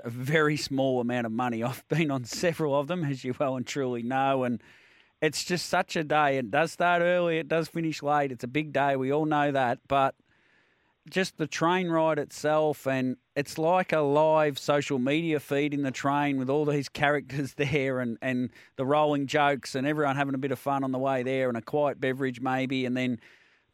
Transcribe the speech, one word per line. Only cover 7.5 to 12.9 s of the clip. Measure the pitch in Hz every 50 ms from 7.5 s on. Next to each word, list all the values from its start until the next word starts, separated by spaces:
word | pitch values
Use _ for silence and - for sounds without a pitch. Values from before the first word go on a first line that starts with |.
| 160 165 160
finish | - - 170 165 160 147 - 147
late. | 143 147 147 143 139
It's | 127 - -
a | 123
big | 131 151 156 151
day, | 135 135 143 143 139
we | 131 131 131
all | 143 151 156
know | 156 151 147 147 147
that, | 135 135 131 120 135 - _ -
but | 139 139 135 131 - _ _ _ _ _ _ _ _ _ _ _ _ _ _ _ _ _ - 160
just | - 185 190 - - -
the | 156
train | - - - 165 170 180 185 180 170
ride | 165 160 160 160 156 147
itself, | 139 - - - - 151 156 156 156 151 143 - -
and | 135